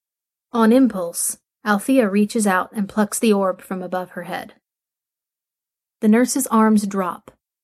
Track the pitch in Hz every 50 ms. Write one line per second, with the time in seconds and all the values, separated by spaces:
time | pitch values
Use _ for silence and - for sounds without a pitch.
0 | _ _ _ _ _ _ _ _ _ _ - 240 226 214 233 262 269 233 - 190
1 | 175 170 175 - - - - - _ _ _ _ - 220 208 202 - - 269 269
2 | 233 196 190 208 208 208 - 233 208 208 185 185 - - - 220 196 196 - -
3 | 214 208 - - - 226 202 196 196 185 185 185 - - 196 185 185 180 180 180
4 | 185 175 - 185 170 165 175 - - 208 - _ _ _ _ _ _ _ _ _
5 | _ _ _ _ _ _ _ _ _ _ _ _ _ _ _ _ _ _ _ -
6 | - 214 214 233 254 254 - 285 254 - - 220 220 220 220 208 202 196 196 196
7 | 185 175 - - _ - - _ _ _ _ _